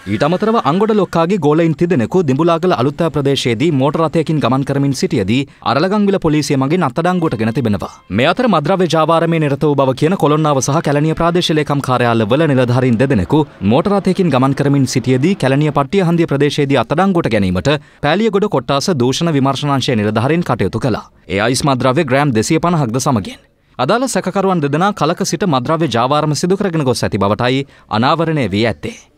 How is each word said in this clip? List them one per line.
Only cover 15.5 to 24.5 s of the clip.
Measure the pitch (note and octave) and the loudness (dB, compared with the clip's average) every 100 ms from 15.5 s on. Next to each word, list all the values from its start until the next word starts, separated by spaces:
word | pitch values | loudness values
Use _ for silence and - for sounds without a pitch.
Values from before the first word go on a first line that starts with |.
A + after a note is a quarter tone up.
| C3+ D3+ C#3+ | 0 0 0
පට්ටිය | C#3 G3 F3 | 0 0 2
හන්දිය | E3+ E3 | 0 0
ප්‍රදේශයේදී | C#3 D3 C#3 C#3+ C3+ | 0 0 0 0 0
අත්අඩංගුවට | A2 D3 G3 F3 D#3 | 0 0 2 2 0
ගැනීමට | G#2+ F#2+ F2+ A2+ D3 - _ | 0 0 0 0 -2 -4 _
පෑලියගොඩ | C#3+ E3+ A3+ G3 G3+ | -2 0 0 0 0
කොට්ටාස | C#3 - C#3+ C3+ E3 | -2 -2 -4 -2 0
දූෂණ | A#2+ C3 E3+ D3 | 0 0 0 0
විමර්ශනාංශයේ | C3+ C3+ D3 C3+ B2 A#2+ | 0 -2 -2 -2 0 0
නිලධාරීන් | G#2 G#2+ B2 E3 E3+ | 0 0 0 -2 -2
කටයුතු | B2 G2 A2 C3 | -2 -2 -2 -4
කළා. | G2 - _ - | -4 -8 _ -6
ඒ | F#2 | -2
අයිස් | A2 B2+ | 0 0
මද්‍රව්‍ය | D3 C3 B2+ B2+ D#3 | 0 0 0 0 0
ග්‍රෑම් | C3+ D3 | 0 2
දෙසිය | A2 G#2+ D#3+ | 0 0 0
පනහක්ද | E3+ E3+ C3 A#2+ | 0 0 -2 -2
සමගින්. | D3+ B2 F2 - _ _ _ - | -2 -2 -4 -14 _ _ _ -6
අදාළ | C3+ A3+ C4 | -2 0 0
සැකකරුවන් | F#3+ F#3 F#3 F#3+ | -4 -4 -2 0